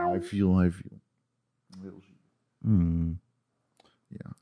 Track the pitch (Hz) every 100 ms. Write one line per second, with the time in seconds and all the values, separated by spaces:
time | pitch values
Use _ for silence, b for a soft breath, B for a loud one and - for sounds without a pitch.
0 | 349 349 349 202 92 - - - - -
1 | _ _ _ _ _ _ _ 185 190 -
2 | _ _ _ _ _ _ 113 101 85 82
3 | 82 85 - _ _ _ _ _ _ _
4 | _ - - -